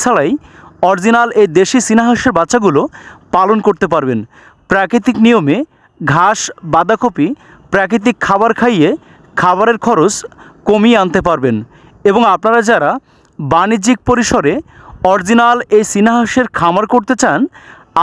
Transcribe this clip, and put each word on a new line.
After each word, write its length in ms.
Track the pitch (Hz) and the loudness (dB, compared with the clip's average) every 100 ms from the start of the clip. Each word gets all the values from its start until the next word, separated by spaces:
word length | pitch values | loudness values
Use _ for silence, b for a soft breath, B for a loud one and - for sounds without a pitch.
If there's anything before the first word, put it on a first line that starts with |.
ছাড়াই 280 | 254 208 143 294 B B B B 180 | 0 0 0 -4 B B B B -2
অরিজিনাল 380 | 190 202 233 233 220 | 0 0 0 0 2
এই 80 | 196 156 | 2 2
দেশি 200 | 190 254 - | 0 0 0
চীনা 160 | 220 233 | 2 2
হাঁসের 260 | 240 254 170 | 0 0 -2
বাচ্চাগুলো 420 | 165 240 202 143 247 B B B B 175 | 0 0 2 0 -2 B B B B -2
পালন 220 | 190 220 208 | 0 0 0
করতে 200 | 185 185 | -2 -2
পারবেন। 260 | 160 131 117 107 b b b - | -2 -2 -4 -6 b b b -4
প্রাকৃতিক 460 | 190 190 240 226 214 226 | -2 0 -2 -2 2 2
নিয়মে 300 | 233 143 180 311 b b - | 2 2 -2 -4 b b -10
ঘাস, 380 | 160 151 185 220 - - 170 | -2 0 0 0 -6 -12 -4
বাঁধাকপি, 560 | 160 175 220 247 170 156 285 b b b | -2 0 0 -2 -2 -4 -4 b b b
প্রাকৃতিক 440 | 196 190 220 202 - - | -2 0 -2 -2 -2 -2
খাবার 240 | 196 220 220 | 0 0 0
খাইয়ে 300 | 247 202 151 302 b b b - | 0 2 0 -2 b b b -4
খাবারের 380 | 180 185 226 226 | 0 2 0 0
খরচ 360 | 226 202 175 - - - B B - | 0 0 0 -2 -12 -18 B B -2
কমিয়ে 320 | 208 220 226 | 2 2 2
আনতে 180 | 185 170 170 | 2 -2 -2
পারবেন। 280 | 156 127 110 120 b b b | -2 -2 -2 -6 b b b
এবং 180 | 202 202 233 | 0 2 2
আপনারা 260 | 180 208 233 220 | 0 0 0 2
যারা 200 | 208 147 240 b b b b | 0 0 -4 b b b b
বাণিজ্যিক 600 | 143 165 196 226 196 240 - | -2 0 0 -2 -2 -2 0
পরিসরে 440 | 240 226 247 147 202 - B B B 180 | -2 0 0 0 -2 -6 B B B -2
অরিজিনাল 460 | 196 180 233 233 240 - 214 | 0 0 2 2 0 0 0
এই 80 | 220 | 2
চীনা 200 | - 226 240 | 0 0 0
হাঁসের 300 | 226 - 240 - | 0 -2 -2 -2
খামার 280 | 170 196 214 | -2 0 0
করতে 280 | 247 - 240 | -2 -2 -2
চান, 180 | 226 147 285 B B B B - | 0 0 -2 B B B B 0